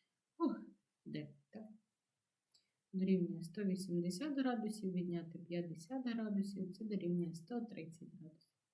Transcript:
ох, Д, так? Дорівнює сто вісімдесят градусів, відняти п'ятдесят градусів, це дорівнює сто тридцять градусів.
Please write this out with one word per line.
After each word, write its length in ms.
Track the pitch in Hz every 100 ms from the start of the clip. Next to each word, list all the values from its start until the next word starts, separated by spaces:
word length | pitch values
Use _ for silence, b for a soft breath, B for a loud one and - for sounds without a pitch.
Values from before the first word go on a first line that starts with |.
| b b _ -
ох, 220 | 311 - - - _ _
Д, 300 | - 151 147 - _
так? 180 | 220 220 - _ _ _ _ _ _ _ b b b _
Дорівнює 500 | 190 190 185 165 165
сто 220 | - 214
вісімдесят 720 | 196 180 180 175 175 - 302 269
градусів, 540 | 254 226 214 - 190
відняти 460 | 180 175 170 165 -
п'ятдесят 680 | - 175 170 165 - 262 240
градусів, 680 | 226 214 196 196 185 175
це 120 | -
дорівнює 500 | 214 190 175 175 170
сто 260 | 160 - 240
тридцять 540 | 226 - 165 - -
градусів. 400 | - 160 - _ _ _